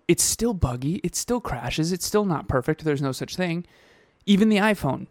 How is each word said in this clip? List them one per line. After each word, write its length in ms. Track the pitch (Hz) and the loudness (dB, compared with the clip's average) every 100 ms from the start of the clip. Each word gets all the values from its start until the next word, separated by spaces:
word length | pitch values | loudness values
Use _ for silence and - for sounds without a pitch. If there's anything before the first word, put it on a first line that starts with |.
| - | 0
it's 160 | - | 2
still 320 | - - 233 | 2 0 -2
buggy, 460 | 190 135 123 139 185 | 0 -2 -2 -4 -4
it 140 | 175 - | -4 -6
still 240 | - 240 | -2 -4
crashes, 500 | - 120 - - 160 | -2 -6 -4 -2 -2
it's 160 | 185 - | -2 0
still 200 | 208 202 | 0 2
not 200 | 139 - | 0 0
perfect, 380 | 131 139 151 | 0 0 -2
there's 180 | 156 143 | 0 0
no 80 | 139 | -2
such 260 | 131 131 - | -4 -6 -4
thing. 300 | 180 165 - _ _ _ _ _ - | -2 -2 -6 _ _ _ _ _ 4
Even 240 | 196 220 | 4 6
the 80 | 208 | 4
iPhone, 480 | 214 202 135 127 127 | 4 2 0 -4 -8